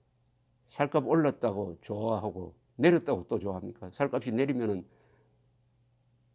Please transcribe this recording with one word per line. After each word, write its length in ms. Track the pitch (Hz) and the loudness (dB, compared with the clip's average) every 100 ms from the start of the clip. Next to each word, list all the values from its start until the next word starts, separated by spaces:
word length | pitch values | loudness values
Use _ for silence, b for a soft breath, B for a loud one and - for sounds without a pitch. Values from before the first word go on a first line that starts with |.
| _ _ _ _ _ _ _ | _ _ _ _ _ _ _
쌀값 360 | - 143 151 120 | -4 0 0 2
올랐다고 720 | 160 147 - 113 98 95 82 | 4 2 0 -2 -2 -6 -8
좋아하고 840 | - 104 113 104 101 90 87 - _ - | -8 -4 -2 -2 -4 -6 -12 -14 _ 2
내렸다고 500 | 165 170 147 - - | 6 6 2 -2 -2
또 120 | 113 | -4
좋아합니까? 500 | 98 92 98 - 92 | -2 -6 -8 -12 -10
쌀값이 400 | - 139 131 127 | -2 -2 -2 -2
내리면은 540 | 113 139 127 107 92 - b b b b b _ _ _ _ _ _ _ _ _ | 0 0 0 -2 -4 -6 b b b b b _ _ _ _ _ _ _ _ _